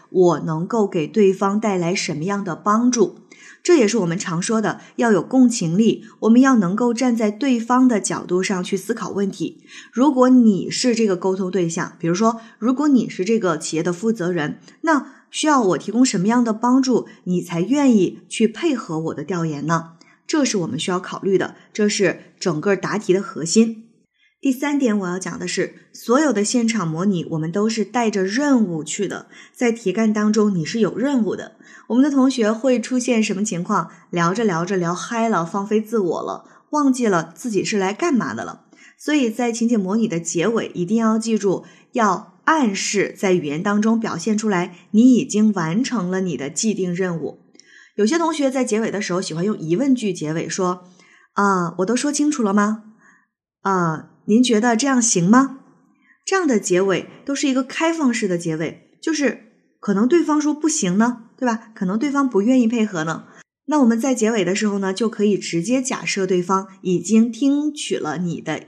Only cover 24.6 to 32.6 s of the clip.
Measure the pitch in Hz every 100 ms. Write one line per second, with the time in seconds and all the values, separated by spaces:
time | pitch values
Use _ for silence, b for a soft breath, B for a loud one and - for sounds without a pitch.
24.6 | 302 285 254 208 185 180 185 165 180 190
25.6 | 165 - _ - - 254 311 208 208 247
26.6 | 226 226 165 160 202 175 - 160 160 196
27.6 | 214 220 196 247 226 202 190 220 294 254
28.6 | 196 160 160 - 190 95 - B B -
29.6 | 240 226 185 196 220 214 214 220 208 185
30.6 | 151 233 185 180 269 269 190 104 - _
31.6 | B B B 233 294 277 254 262 208 226